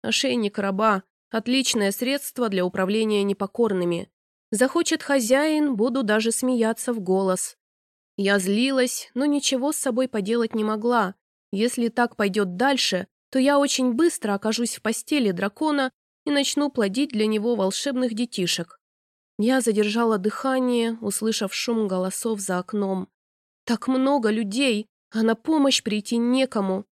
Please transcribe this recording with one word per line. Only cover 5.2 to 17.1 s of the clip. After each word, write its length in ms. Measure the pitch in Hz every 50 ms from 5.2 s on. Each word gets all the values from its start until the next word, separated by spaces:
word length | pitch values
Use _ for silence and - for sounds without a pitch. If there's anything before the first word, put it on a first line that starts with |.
| 233 214 254 269 294 311 311 302 302 294 262
буду 280 | 190 214 262 233 269 269
даже 280 | 202 214 220 220 226
смеяться 640 | 233 - - 254 254 240 226 220 226 - - - 240
в 60 | 226
голос. 580 | 185 175 185 190 196 190 185 185 - - - _ _ _ _ _ _ _ _ _ _ _ _ -
Я 200 | 202 196 202 202
злилась, 720 | 185 185 196 214 247 269 277 262 254 247 - - - - _
но 100 | 240 269
ничего 460 | 294 285 285 - - 269 254 247 294
с 60 | 311 -
собой 300 | - 277 233 240 262 254
поделать 460 | - 220 196 202 226 240 233 220 -
не 100 | 226 214
могла. 520 | 214 214 214 208 240 247 240 202 180 196 _ _ _ _ _ _ _
Если 360 | - 196 220 247 - - 233 233
так 300 | 226 - 240 240 - -
пойдёт 380 | 214 202 185 214 202 185 175 180
дальше, 500 | 240 277 277 254 - - - 180 - _ _ _ _ _
то 80 | - 262
я 180 | 262 277 285 285
очень 360 | 285 277 - - 254 254 233
быстро 420 | 233 330 339 - - - 214 202
окажусь 400 | 196 - 214 214 233 240 220 -
в 80 | - _
постели 480 | 220 233 - - - 302 294 247 208
дракона 600 | 185 175 196 202 _ - 311 311 294 285 269 254 _ _ _ _ _ _ _
и 40 | -
начну 400 | 294 285 277 269 - 294 285 294
плодить 400 | 277 - 214 196 190 247 294
для 160 | 294